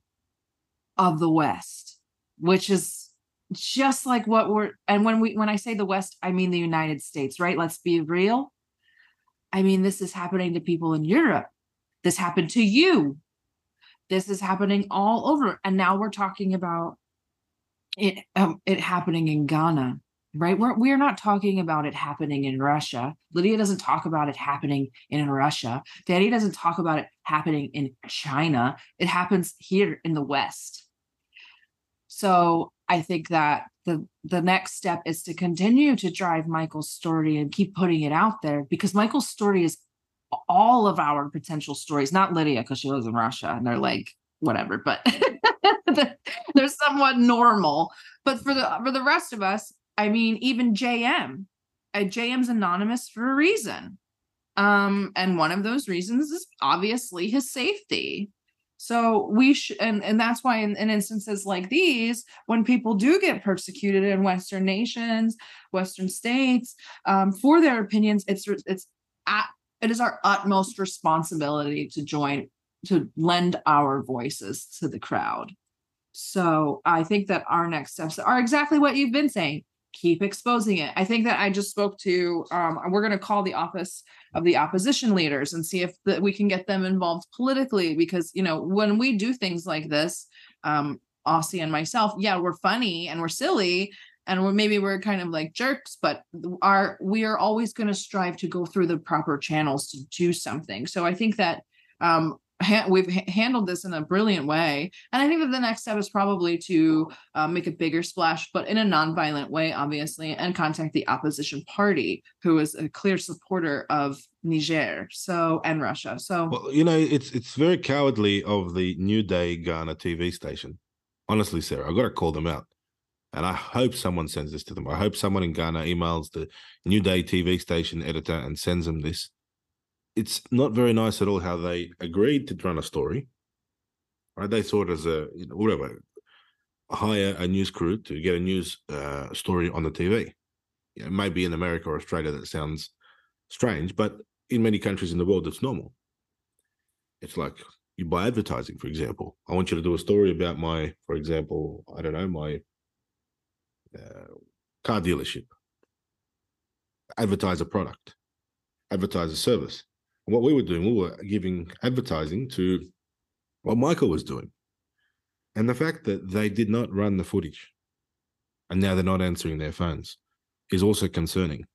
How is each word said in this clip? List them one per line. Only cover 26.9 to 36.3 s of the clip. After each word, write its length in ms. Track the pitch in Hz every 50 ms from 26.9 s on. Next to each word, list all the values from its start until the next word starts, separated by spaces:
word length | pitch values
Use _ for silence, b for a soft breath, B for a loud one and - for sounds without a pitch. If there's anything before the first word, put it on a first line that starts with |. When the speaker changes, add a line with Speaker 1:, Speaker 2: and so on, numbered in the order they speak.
| 156 147
Speaker 1:
it 80 | - - _ _ -
happening 460 | - 151 151 156 170 151 147 143 - -
in 220 | 151 139 135 - _ -
China. 720 | - - - - 151 131 143 160 165 143 120 120 139 160 B B B B
It 100 | - 180
happens 480 | 175 180 180 185 - 202 185 170 - -
here 420 | _ - - 190 190 202 170 151 - -
in 80 | 165 160
the 100 | 151 139
West. 600 | 127 143 135 107 - - - - - - - - _ _ _ _ _ _ _ _ _ B B B B B B B B _ _ _ _ _ _ _
So 640 | _ - - 214 190 180 175 175 170 170 170 - - _ _ _
I 140 | - 180 170
think 260 | 156 - 180 160 160
that 360 | - 170 160 151 147 147 - - - _ _ _
the, 220 | 175 165 156 - - _ _ -
the 180 | 160 185 175
next 340 | 165 185 185 180 - - -
step 260 | - - 185 170 - -
is 180 | 165 160 - -
to 100 | 175 160
continue 640 | - 185 175 165 160 185 220 240 269 302 285 254
to 120 | - - 175
drive 380 | 160 - 190 170